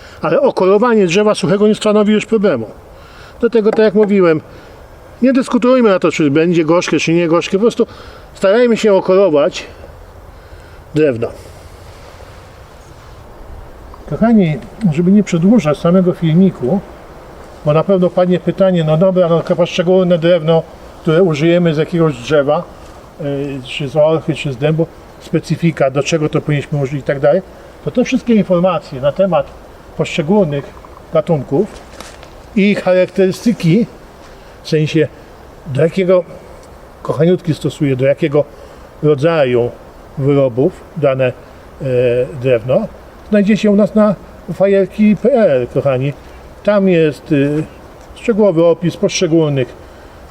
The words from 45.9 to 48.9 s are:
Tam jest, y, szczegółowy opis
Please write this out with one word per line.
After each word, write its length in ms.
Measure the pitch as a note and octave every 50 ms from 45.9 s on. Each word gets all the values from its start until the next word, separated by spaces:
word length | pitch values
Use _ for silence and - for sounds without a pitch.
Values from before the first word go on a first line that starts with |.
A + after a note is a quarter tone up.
| C3 B2+ C3 C#3+ C#3 - - - - - - - - -
Tam 260 | - - G#3 G#3 G3 F#3+
jest, 440 | F3+ E3 D#3+ D3+ C3+ - - -
y, 300 | D#3+ C#3+ C3+ C#3+ D3 D#3 D3+ - - - - - - - - - -
szczegółowy 500 | - - - A3+ F#3+ A3 G3+ E3+ D#3+ E3+
opis 320 | E3+ E3 - - E3